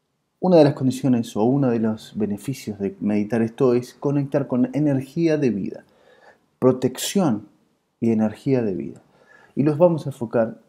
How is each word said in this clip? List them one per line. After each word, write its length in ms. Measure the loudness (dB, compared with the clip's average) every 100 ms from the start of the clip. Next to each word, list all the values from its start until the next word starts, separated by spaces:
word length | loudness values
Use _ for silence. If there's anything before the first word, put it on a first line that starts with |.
| _ _ _ -4
una 160 | 4 6
de 80 |
las 100 | 6
condiciones 640 | 4 -2 0 0 0 0 0
o 60 |
uno 280 | 2 2 0
de 100 | 0
los 360 | -2 -4 -8 -6
beneficios 600 | -4 -4 -8 -8 -10 -6
de 180 | -6 -4
meditar 420 | -2 -2 0 -2
esto 320 | -2 0 2
es 180 | 2 -2
conectar 540 | -8 -4 -2 -2 -2 -2
con 240 | -2 0
energía 640 | 0 0 -2 -4 -2 0 0
de 140 | 0
vida, 340 | -2 -6 -12 _ _ _ _ -20 _ _ 2
protección 920 | 2 2 -2 -4 -4 0 0 -2 -6 _ _ _ _ -4
y 120 | 0
energía 500 | 0 0 -2 -2 0
de 120 | 0
vida. 280 | -4 -8 -14 _ _ _ -20 -12
Y 100 | -2
los 120 | 0 4
vamos 300 | 4 4 -4
a 40 |
enfocar 520 | -8 -2 0 -2 -4